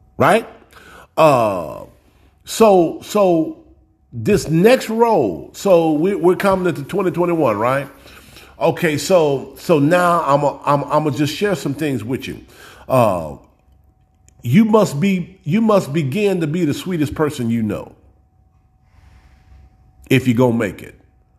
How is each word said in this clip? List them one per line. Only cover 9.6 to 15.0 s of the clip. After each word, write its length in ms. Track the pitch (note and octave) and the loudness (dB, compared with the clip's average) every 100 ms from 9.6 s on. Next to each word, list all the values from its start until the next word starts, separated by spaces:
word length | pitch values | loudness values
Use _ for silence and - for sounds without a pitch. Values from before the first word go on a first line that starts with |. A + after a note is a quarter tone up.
| - D#3+ | 0 2
now 440 | C#3+ F3+ F3 E3+ | 4 2 2 0
I'm 200 | C#3 C#3+ | 2 0
a, 180 | C#3+ C3 | 0 -4
I'm, 200 | - C#3+ | -2 -2
I'm 200 | C3+ D3 | 0 -2
gonna 140 | D3+ B2+ | -2 -2
just 180 | C#3+ - | -4 -2
share 200 | G3+ F#3 | -4 -4
some 180 | D3+ | -6
things 300 | C3 D#3 C3 | -4 -4 -4
with 240 | G#2+ C3 - | -6 -8 -8
you. 180 | A#1+ - - - - - | -14 -18 -20 -20 -20 -2
Uh, 500 | B2+ A2+ F2+ D#2 C#2 _ _ _ _ _ _ _ _ _ _ | 2 2 0 -6 -12 _ _ _ _ _ _ _ _ _ _
you 220 | A#2+ D3+ A3 | 0 2 4
must 340 | A3 F#3 | 4 2
be, 400 | C#3 | 0